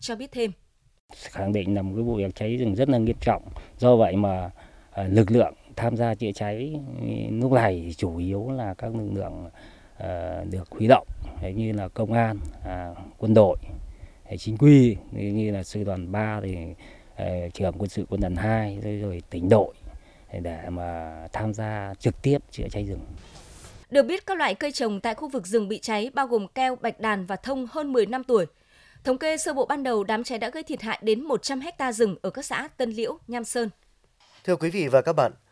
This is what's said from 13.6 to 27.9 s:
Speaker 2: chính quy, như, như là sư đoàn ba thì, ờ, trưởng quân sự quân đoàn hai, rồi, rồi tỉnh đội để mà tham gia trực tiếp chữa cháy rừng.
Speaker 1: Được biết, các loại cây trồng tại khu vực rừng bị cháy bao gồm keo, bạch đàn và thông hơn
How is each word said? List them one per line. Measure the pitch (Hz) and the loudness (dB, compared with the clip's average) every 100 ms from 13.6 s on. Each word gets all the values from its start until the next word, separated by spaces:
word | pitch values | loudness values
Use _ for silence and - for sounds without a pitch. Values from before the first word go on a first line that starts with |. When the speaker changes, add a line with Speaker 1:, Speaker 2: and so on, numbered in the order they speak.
| - - - - - - - 90 | -4 -12 -14 -16 -20 -20 -14 -10
Speaker 2:
chính | 110 110 | -6 6
quy, | 143 143 123 95 - | 10 10 10 4 -6
như, | 107 101 | -6 -2
như | 104 107 | 0 0
là | 101 | -2
sư | 90 104 | -4 -4
đoàn | 98 92 87 | -4 -4 -4
ba | 104 107 107 | -2 -2 -4
thì, | 98 90 82 82 - - - - | -6 -6 -8 -12 -18 -20 -20 -8
ờ, | 95 90 87 | -6 -4 -6
trưởng | - 92 87 | -4 -4 -2
quân | 101 | -6
sự | - 95 | -6 -6
quân | 98 | -2
đoàn | 95 87 | -2 -2
hai, | 107 110 104 101 | 0 0 -2 -6
rồi, | 104 104 | -6 -6
rồi | 104 87 - | -6 -8 -10
tỉnh | 90 92 | -4 4
đội | 107 95 - - - - - - 98 | 6 6 -2 -18 -18 -20 -20 -14 -10
để | 87 80 - | -8 -8 -8
mà | 87 87 85 80 80 80 | -8 -6 -8 -10 -12 -12
tham | - 110 | -6 -6
gia | 107 107 107 98 98 | -4 -6 -6 -8 -4
trực | 120 - | -4 -2
tiếp | 135 143 - | 0 0 -2
chữa | - 101 | -10 -8
cháy | 104 | -6
rừng. | 101 92 - - - - - - - - - | -6 -6 -10 -16 -18 -20 -20 -20 -20 -20 0
Speaker 1:
Được | 277 | 2
biết, | 233 370 - | 4 0 -4
các | 381 | -2
loại | 277 | 0
cây | 196 294 | 0 -4
trồng | - 233 196 | -2 -4 -2
tại | 226 | -4
khu | 226 302 | -6 -6
vực | 262 180 | -8 -2
rừng | 226 196 | -2 0
bị | 220 | -6
cháy | - 214 233 | -4 -4 -2
bao | 285 262 | -2 0
gồm | 233 190 | 0 -2
keo, | - 262 254 | -2 -2 0
bạch | 233 - | -4 -2
đàn | 220 202 185 | -2 -2 -2
và | 190 | -6
thông | 240 269 240 | -4 -6 -4
hơn | 311 294 | -6 0